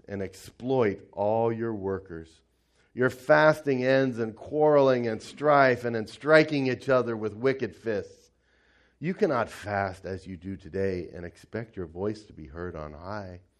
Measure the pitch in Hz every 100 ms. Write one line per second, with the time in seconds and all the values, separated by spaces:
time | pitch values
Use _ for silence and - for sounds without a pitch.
0 | - 98 92 - - - 123 135 107 95
1 | - - 104 113 117 113 117 107 95 95
2 | 95 82 80 _ _ _ _ _ _ -
3 | 127 127 - 151 156 151 139 127 127 135
4 | 135 113 110 107 - 151 151 143 135 127
5 | 117 110 - - 147 143 135 120 120 113
6 | 101 - 143 156 151 143 131 123 135 127
7 | 117 113 107 104 131 135 113 - 110 101
8 | 87 - _ _ _ _ _ _ _ -
9 | 151 180 196 123 107 - 104 101 98 90
10 | 90 92 95 87 95 98 80 95 98 92
11 | - 87 85 - - 110 113 98 85 87
12 | 104 110 - - 73 80 90 80 76 73
13 | 90 104 95 90 _